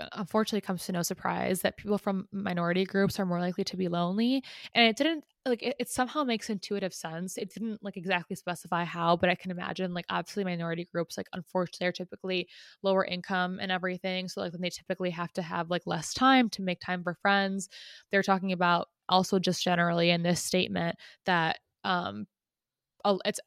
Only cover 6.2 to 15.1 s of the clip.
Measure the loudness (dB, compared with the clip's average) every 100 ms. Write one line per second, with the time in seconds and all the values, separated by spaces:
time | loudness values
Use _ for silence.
6.2 | 0 0 -2 -6 -4 -4 -4 -6 -8 -6
7.2 | -8 -6 -8 -6 -8 -6 -8 -6 -2 -2
8.2 | -2 -8 -6 -6 -2 -2 0 0 4 4
9.2 | 4 0 -2 -6 -6 -4 -4 -4 -4 -4
10.2 | -4 -4 -2 -2 -2 -4 -4 -4 -4 -6
11.2 | -8 -10 -4 -2 -2 -2 -2 -2 -8 -10
12.2 | -4 -4 -4 -10 -20 -4 2 4 2 -2
13.2 | -2 0 0 -2 -2 -2 -2 -4 -4 -4
14.2 | -4 -6 -6 -4 -6 -6 -6 -2 -2